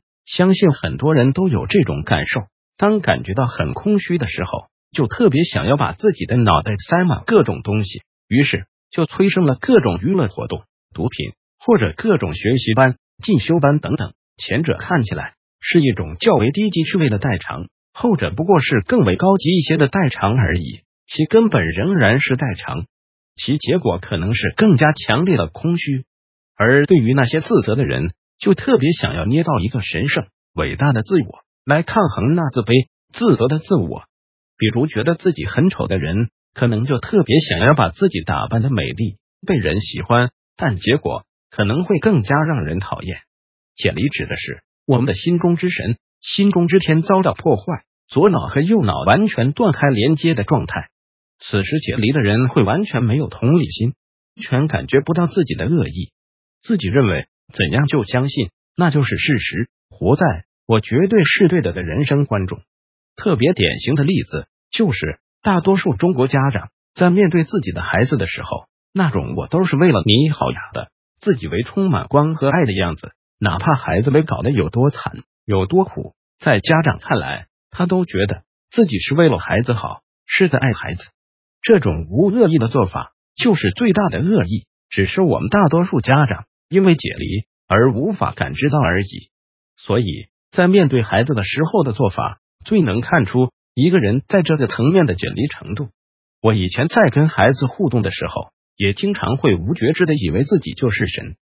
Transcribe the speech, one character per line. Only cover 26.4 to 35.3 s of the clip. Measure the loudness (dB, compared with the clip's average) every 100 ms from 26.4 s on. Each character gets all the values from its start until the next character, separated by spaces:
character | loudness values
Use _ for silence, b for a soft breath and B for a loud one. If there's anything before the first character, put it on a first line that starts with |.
| _ _
而 | 2 4 6
对 | 4
于 | 4
那 | 2 2
些 | 0
自 | 0 0
责 | 2 -2
的 | -2
人， | -2 -4 -8 _ _
就 | -2
特 | -2 2 2
别 | 2
想 | 0 -2 -4
要 | 0
捏 | 0
造 | 0 0
一 | -2
个 | -4
神 | -6 -4 -2
圣、 | -4 -6 _ _
伟 | -6 -6 0
大 | 0
的 | 0
自 | 0 0
我 | 0 -10 _ _ 0
来 | 0
抗 | 2 0
衡 | 0 0 0 0
那 | 0
自 | -2
卑、 | 2 2 2 _ _
自 | -2 2 4
责 | 2
的 | 0
自 | 0 0
我。 | 0 -8 -14 _ _ _ _ _
比 | -2
如 | 0 -2
觉 | -2
得 | -2 0
自 | -2